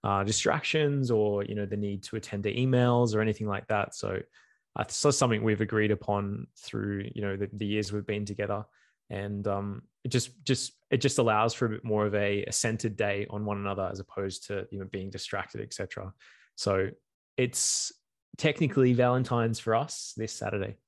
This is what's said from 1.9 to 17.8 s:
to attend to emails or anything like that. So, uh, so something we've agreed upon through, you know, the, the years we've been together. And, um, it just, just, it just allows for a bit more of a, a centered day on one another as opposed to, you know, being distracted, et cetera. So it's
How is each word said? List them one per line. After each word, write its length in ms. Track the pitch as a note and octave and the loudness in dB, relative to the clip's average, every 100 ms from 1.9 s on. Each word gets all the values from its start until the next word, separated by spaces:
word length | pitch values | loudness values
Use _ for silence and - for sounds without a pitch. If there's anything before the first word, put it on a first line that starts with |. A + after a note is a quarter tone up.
| G2 | -4
to 100 | - | -6
attend 300 | A2+ - G2+ | -8 -6 -4
to 100 | G2+ | -2
emails 580 | - C3 B2 B2 A#2+ A#2+ | 0 2 4 6 6 4
or 80 | G#2+ | 4
anything 280 | A2 G#2 G#2+ | 2 0 -2
like 180 | G2+ - | -2 0
that. 300 | G#2+ G2+ - | -2 -2 -4
So, 240 | G2+ F#2+ - _ _ _ _ - | -6 -4 -8 _ _ _ _ -6
uh, 60 | A2 | -4
so 220 | - D3 | 2 4
something 320 | C3 B2+ G#2+ | 6 4 4
we've 200 | A2 G#2+ | 2 2
agreed 280 | G#2+ A2 G#2+ | 2 2 4
upon 560 | G#2 - G2+ G2+ G#2 - - | 2 0 0 0 -6 -10 -16
through, 480 | - A2 G2+ G2+ G2 | -8 -4 -2 -4 -6
you 80 | - | -4
know, 120 | G2+ | -4
the, 140 | G2 G2+ | -2 -6
the 100 | G#2 | -4
years 300 | G#2 G#2+ G2 | -2 0 -2
we've 120 | G#2 - | -4 -4
been 200 | G#2 G2+ | -4 -4
together. 400 | G2+ G#2 G#2 A2 _ _ _ _ | -4 -2 -4 -6 _ _ _ _
And, 400 | G#2 G2+ G2+ G2+ | -8 -6 -4 -2
um, 360 | G2+ G2+ G#2 - _ | -2 -4 -8 -12 _
it 40 | B2+ | -2
just, 240 | B2 - - | 0 -2 -8
just, 300 | - B2+ - _ _ | -2 0 -2 _ _
it 80 | C3+ | 2
just 180 | C#3 - | 2 4
allows 380 | A#2 G#2+ A2+ | 4 4 2
for 100 | - | 2
a 60 | A#2 | -2
bit 120 | G#2+ | -2
more 220 | A2+ G#2+ | 0 2
of 100 | G#2 | 2
a, 300 | G2+ G2+ G2+ | 2 2 0
a 80 | - | 0
centered 420 | - A2+ A2+ A#2 | -2 0 0 -2
day 320 | G2+ G#2 G2+ G#2 | 0 0 0 -2
on 160 | G#2 G#2+ | -4 -4
one 100 | G2+ | -2
another 320 | G2+ G2 F#2+ | -2 -2 -4
as 100 | G2 | -4
opposed 480 | G2 - F#2+ F2+ - | -8 -6 -4 -6 -6
to, 180 | G2+ - | -6 -6
you 80 | G2 | -10
know, 60 | |
being 240 | F#2+ G2 F#2+ | -8 -8 -8
distracted, 540 | F2+ - G2 - A2+ | -8 -6 -6 -6 -10
et 100 | G#2+ | -10
cetera. 400 | - G2 - G2 - - - _ - | -8 -8 -8 -10 -14 -20 -20 _ -4
So 340 | - F#2+ F#2+ - _ _ _ - | 0 2 0 -6 _ _ _ 0
it's 520 | B2+ - - - | 0 0 0 -2